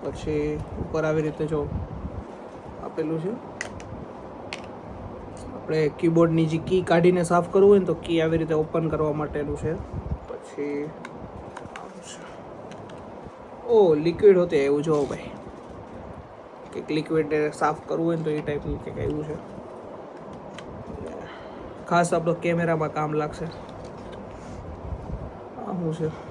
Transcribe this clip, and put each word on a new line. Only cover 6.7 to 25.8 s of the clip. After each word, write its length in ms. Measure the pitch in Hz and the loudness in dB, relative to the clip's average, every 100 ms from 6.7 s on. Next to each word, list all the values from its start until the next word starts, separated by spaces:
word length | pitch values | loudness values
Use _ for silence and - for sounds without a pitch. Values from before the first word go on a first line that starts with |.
| 185 175 | 2 4
કાઢીને 340 | 170 175 180 165 | 6 8 6 4
સાફ 180 | 175 170 | 4 6
કરવું 160 | 196 196 | 8 10
હોય 100 | 202 | 10
ને 80 | 175 | 6
તો 60 | 165 | 0
કી 160 | - 165 | 2 2
આવી 180 | 160 165 | 4 4
રીતે 140 | 160 156 | 2 2
ઓપન 340 | 160 170 160 | 2 2 2
કરવા 260 | 151 151 147 | 2 2 2
માટેનું 360 | 147 147 147 147 | -2 -2 -2 -2
છે. 160 | 156 147 - - - - - | -2 -4 -4 -6 -4 -6 -6
પછી 500 | - - - 143 143 151 160 - - - - - - - - - - - - - - - - - - - - - - - - - - 233 | -12 -10 -6 -4 -2 -4 -8 -14 -12 -12 -12 -12 -12 -12 -12 -14 -14 -14 -14 -14 -14 -14 -14 -14 -14 -14 -14 -14 -14 -14 -16 -16 -12 6
ઓ 100 | 226 190 151 | 8 10 8
લિક્વિડ 340 | 160 170 208 185 | 4 8 10 10
હોતે 200 | 175 160 | 8 4
એવું 260 | 139 143 | 4 4
જો 160 | 160 151 135 | 4 2 2
ભાઈ, 260 | - - - - - - - - - - - - - - - - | -2 -8 -12 -12 -14 -14 -14 -14 -14 -14 -14 -16 -18 -18 -16 -12
કંઈક 200 | - - 151 | -10 -2 -2
લિક્વિડ 360 | 151 160 151 156 151 151 | 2 2 4 2 2 2
સાફ 180 | 151 151 - | 0 0 -2
કરવું 180 | 160 165 | 0 2
હોય 120 | 165 | 2
ને 60 | |
તો 120 | 156 151 | 0 -2
એ 60 | |
ટાઈપનું 360 | 151 147 170 170 | -2 -4 -2 -4
કંઈક 160 | - 113 | -6 -2
આવ્યું 260 | 147 151 151 | -2 -2 -4
છે, 100 | 151 - - - - - - - - - - - - - - - - - - - - - - - - - | -6 -8 -14 -12 -14 -14 -14 -14 -14 -14 -14 -12 -12 -12 -12 -10 -10 -10 -10 -12 -12 -14 -12 -14 -14 2
ખાસ 240 | 170 170 | 4 4
આપણો 240 | 170 165 165 170 | 4 2 2 2
કેમેરામાં 480 | 170 170 160 151 151 | 2 2 2 0 0
કામ 180 | 151 151 | 0 0
લાગશે. 260 | 151 - 165 - - - - - - - - - - - - - - - - - - - - - | -2 -4 -8 -8 -14 -14 -14 -14 -14 -14 -14 -14 -12 -12 -12 -10 -8 -8 -6 -8 -8 -10 -12 -10
આ 160 | - | -4
શું 200 | 185 | 0